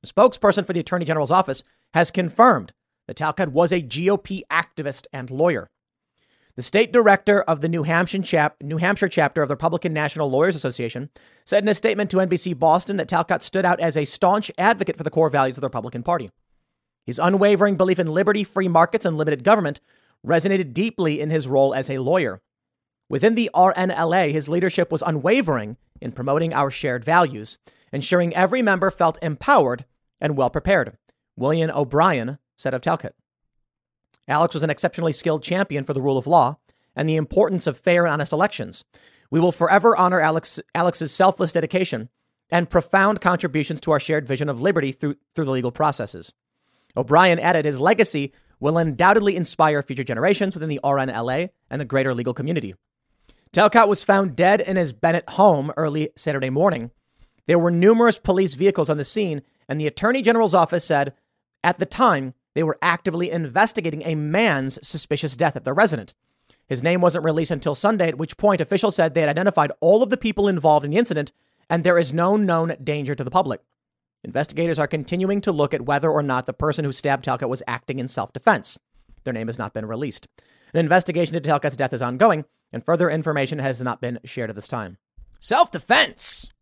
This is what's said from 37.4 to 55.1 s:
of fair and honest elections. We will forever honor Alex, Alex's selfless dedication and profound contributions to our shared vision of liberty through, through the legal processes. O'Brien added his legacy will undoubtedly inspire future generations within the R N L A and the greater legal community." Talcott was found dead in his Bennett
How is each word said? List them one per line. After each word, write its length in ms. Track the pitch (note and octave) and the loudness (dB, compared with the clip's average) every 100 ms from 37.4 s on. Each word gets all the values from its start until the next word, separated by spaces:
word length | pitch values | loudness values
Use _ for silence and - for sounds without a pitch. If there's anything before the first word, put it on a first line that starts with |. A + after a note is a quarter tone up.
| G#3+ F3+ E3 | 2 0 -4
of 120 | C3 | -2
fair 260 | - F3 | 0 2
and 80 | E3+ | 2
honest 200 | D3+ C#3+ | -2 -2
elections. 520 | D3+ G#3 - F#2+ - - _ _ _ _ | 0 -2 -2 -10 -10 -14 _ _ _ _
We 100 | D#3 | 2
will 100 | F3 | 2
forever 460 | E3+ E3+ G3 A3+ G3 | 2 2 4 4 4
honor 240 | F3+ F#3 | 2 4
Alex, 400 | D#3 D#3+ - - - | 2 0 -4 -10 -8
Alex's 380 | E3 F3 - D#3 | -2 -2 -2 -6
selfless 400 | - F#3 F#3 E3+ | 4 4 4 -2
dedication 580 | E3+ D#3+ F3+ F3+ A#2 A2+ _ _ _ _ | -2 -2 -2 -2 -6 -10 _ _ _ _
and 180 | F3 E3+ | -2 2
profound 540 | F3 - G3 G3 G#3 | 0 2 2 4 2
contributions 580 | F#3 F3 E3+ D3+ C#3+ D#3 | 0 0 -2 -2 -4 -6
to 120 | - | 0
our 80 | D3+ | 0
shared 260 | - D#3 C3 | 0 -4 -2
vision 240 | C3 D3+ | -4 -4
of 100 | A#2+ | -2
liberty 320 | E3 E3 C#3 | 0 0 -2
through, 240 | B2+ D3 C#3+ _ | -4 -6 -6 _
through 120 | - C#3+ | -6 -2
the 40 | |
legal 220 | C3 B2 | -2 -4
processes. 640 | - D3+ C#3 G#2+ E2+ - _ _ _ _ _ _ - | 0 -2 0 -10 -10 -16 _ _ _ _ _ _ -6
O'Brien 420 | B2 D#3 F#3 E3+ | 4 6 6 4
added 260 | E3+ E3 | 2 2
his 160 | D3+ C3 | 0 0
legacy 520 | E3 A#3+ G#3 D3+ C#3 _ _ _ | 2 4 2 0 -6 _ _ _
will 180 | C#3+ E3 | 0 0
undoubtedly 600 | E3 B2+ F3+ A3 G3+ F3+ | 0 2 4 4 2 0
inspire 460 | E3 - D#3 D3 | -4 2 2 2
future 220 | - C3 | -4 -8
generations 500 | B2+ A2+ E3 G3+ F#3+ | -6 0 0 0 -2
within 140 | F3+ D#3 | -4 -6
the 120 | C#3+ | -4
R 140 | C#3 C#3 | 0 0
N 100 | C3 | -2
L 220 | A2+ A#2 | -4 -4
A 200 | C3+ F3+ _ _ | -4 -6 _ _
and 100 | C3+ | -10
the 60 | B2+ | -2
greater 280 | C3+ C3 | 0 0
legal 200 | A#2+ B2 | -2 -4
community." 400 | A#2+ C3+ E3 A2 F#2 _ _ _ _ _ _ _ | -6 -4 -4 -6 -14 _ _ _ _ _ _ _
Talcott 360 | E3+ G#3 A#3 G#3 | 2 6 6 4
was 160 | G#3 | 2
found 320 | - G3 G3 C3 | 2 2 2 2
dead 240 | F3+ G3+ | 4 4
in 160 | - F#3+ | 2 -2
his 160 | D#3+ | -2
Bennett 360 | A#2 - | 0 0